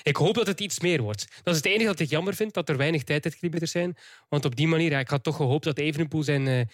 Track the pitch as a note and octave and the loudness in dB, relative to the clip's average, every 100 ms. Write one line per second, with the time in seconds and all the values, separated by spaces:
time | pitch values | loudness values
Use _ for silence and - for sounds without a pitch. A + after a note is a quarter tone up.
0 | - C#3+ D#3 A3+ G3+ F#3 G3+ - F3 D#3+ | -2 2 2 4 0 -2 -4 -2 0 0
1 | G#2+ G#2+ - - - E3 F#3 G#3 A3 F#3 | 0 -6 -10 -6 -2 0 2 2 2 0
2 | D#3 D3+ F#3+ F#3 G#3+ F#3 E3 C3+ C#3+ D#3+ | 0 0 -2 -2 -2 -2 -2 0 2 0
3 | - D3+ D#3+ - F3 E3 D#3+ F3 F3 - | 0 -2 -2 -4 -4 -2 -2 -2 -4 -6
4 | - - _ D3 C#3 A#2+ D#3 D#3+ E3 C#3+ | -16 -20 _ -2 0 0 2 2 2 0
5 | B2+ C#3 D#3+ - C3+ D3 D#3+ C#3+ D3 D3+ | 0 -2 -2 0 2 2 0 -2 -2 -2
6 | D#3+ D#3 D3 C#3+ C3+ B2+ A#2 | -2 -2 0 0 2 2 0